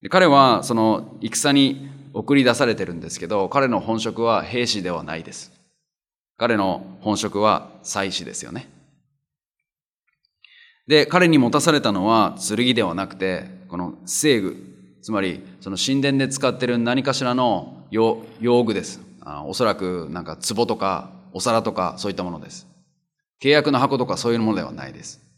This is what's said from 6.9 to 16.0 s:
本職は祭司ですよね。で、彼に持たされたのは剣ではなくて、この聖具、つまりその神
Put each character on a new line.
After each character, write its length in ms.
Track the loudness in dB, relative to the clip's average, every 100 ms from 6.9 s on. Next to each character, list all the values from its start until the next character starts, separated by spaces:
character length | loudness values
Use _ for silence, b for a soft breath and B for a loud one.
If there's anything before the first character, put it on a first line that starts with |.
| -8
本 160 | -4 -2
職 240 | -2 0
は 300 | 2 2 -2 -18
祭 300 | -8 -6 -4
司 120 | -6
で 80 | -8 -12
す 80 |
よ 80 | -12
ね。 180 | -12 -14 _ _ _ _ _ _ _ _ _ _ _ _ _ _ _ _ _ b b b b 4
で、 220 | 4 6
彼 200 | 4 6
に 120 | 6
持 100 | 6
た 100 | 4
さ 120 | 2
れ 100 | 2
た 100 | 2
の 140 | 0 2
は 320 | 4 2 0 -6 -2
剣 200 | 0 2
で 80 |
は 100 | 0
な 140 | -2 -8
く 80 | -4
て、 300 | -4 -4 -8 -18 -14
こ 100 | -10
の 180 | -10 -10 -8
聖 360 | -2 2 2
具、 160 | 0 -8 -16 -20 -20 _
つ 100 | -6
ま 100 | -4
り 200 | -2 -6 B B
そ 120 | -12
の 60 | -6
神 260 | -2 0